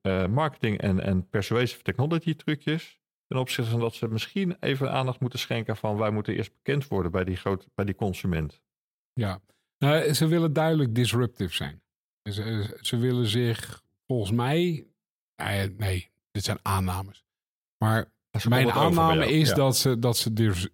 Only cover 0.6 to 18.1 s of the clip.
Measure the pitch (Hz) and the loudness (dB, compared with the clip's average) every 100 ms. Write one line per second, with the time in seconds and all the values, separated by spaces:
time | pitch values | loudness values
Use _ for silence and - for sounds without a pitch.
0.6 | 117 101 101 92 - 92 92 110 98 113 | -2 0 0 0 0 -2 0 -4 0 0
1.6 | 123 - - 117 139 165 160 156 - 147 | 0 -2 -6 -2 0 0 -2 -4 -4 -4
2.6 | - 156 - _ _ _ _ 131 127 - | -2 -4 -6 _ _ _ _ -4 -2 -2
3.6 | 117 117 117 - 117 110 - - 190 180 | -2 0 -2 -2 -4 -4 -4 -4 -4 -2
4.6 | - 135 131 131 131 123 123 120 - 120 | -4 -2 -2 -2 -2 -2 -4 -4 -6 -4
5.6 | 110 110 110 104 110 107 104 98 110 _ | -4 -4 -2 0 0 0 -2 -4 -4 _
6.6 | - 147 135 98 87 90 92 90 - 95 | -4 -4 -2 -2 0 0 -2 -2 -2 -4
7.6 | - - 101 92 104 92 98 82 78 - | -6 -6 -4 -2 -4 -4 -2 -2 -4 -8
8.6 | _ _ _ _ _ - 104 92 _ _ | _ _ _ _ _ -6 -4 -6 _ _
9.6 | _ _ 139 156 151 139 160 170 165 147 | _ _ 2 4 2 2 2 2 2 2
10.6 | 160 160 135 113 120 117 120 - 92 - | 2 2 2 2 2 2 -2 -2 -6 -4
11.6 | 67 82 _ _ _ _ - 101 107 110 | -8 -12 _ _ _ _ -10 -6 -4 -4
12.6 | 104 - - 120 123 123 117 107 120 113 | -4 -6 -4 0 0 2 0 2 0 -2
13.6 | - - _ _ _ 127 98 117 120 160 | -6 -16 _ _ _ -2 0 0 2 2
14.6 | 175 156 - _ _ _ _ _ - 101 | 0 -2 -8 _ _ _ _ _ -2 0
15.6 | 98 92 104 92 - _ _ - - 104 | -2 -2 -2 -2 -6 _ _ -8 -4 -4
16.6 | - 92 92 90 95 - _ _ _ _ | -2 0 0 -4 -8 -16 _ _ _ _
17.6 | _ _ 110 113 - | _ _ 0 2 -2